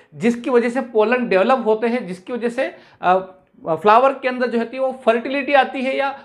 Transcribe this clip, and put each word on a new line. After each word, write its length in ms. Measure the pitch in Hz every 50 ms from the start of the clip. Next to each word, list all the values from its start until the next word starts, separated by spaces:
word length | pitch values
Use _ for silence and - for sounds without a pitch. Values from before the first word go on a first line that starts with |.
| _ _ -
जिसकी 340 | 143 165 240 233 240 - 294
वजह 200 | 254 240 240 240
से 120 | 233 269
पोलन 460 | - - - 214 214 214 247 247 240
डेवलप 360 | - 196 185 202 233 269 247 208
होते 220 | 214 220 220 240
हैं, 200 | 233 233 240 -
जिसकी 260 | 180 185 185 - - 247
वजह 160 | 233 220 240
से, 260 | 233 254 277 370 370 - - _ _ _
अ, 160 | - 175 185 190 190 - - _ _ _ _ _ - 165
फ्लावर 440 | 160 156 160 208 214 240 262 269 269
के 140 | 269 -
अंदर 200 | 254 254 247 247
जो 120 | 233 233 233
होती 180 | 226 233 254
है 60 | 262 262
वो 180 | 262 247 - -
फर्टिलिटी 480 | - 233 240 240 277 262 285 277 277 285
आती 280 | 269 254 - - 277
है 160 | 247 269 269
या 220 | 269 269 277 269 - -